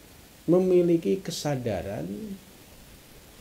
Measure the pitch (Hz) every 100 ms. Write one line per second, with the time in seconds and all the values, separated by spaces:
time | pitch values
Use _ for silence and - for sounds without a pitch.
0 | - - - - - 180 185 180 170 170
1 | 196 190 180 - 151 135 117 92 95 110
2 | 170 208 214 196 - - - - - -
3 | - - - -